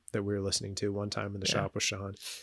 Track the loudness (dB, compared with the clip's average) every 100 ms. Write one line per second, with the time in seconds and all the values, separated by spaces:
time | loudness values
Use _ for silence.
0 | -4 0 2 2 2 0 -2 -2 0 2
1 | 0 0 -2 0 2 4 2 2 0 0
2 | -4 -6 -8 -10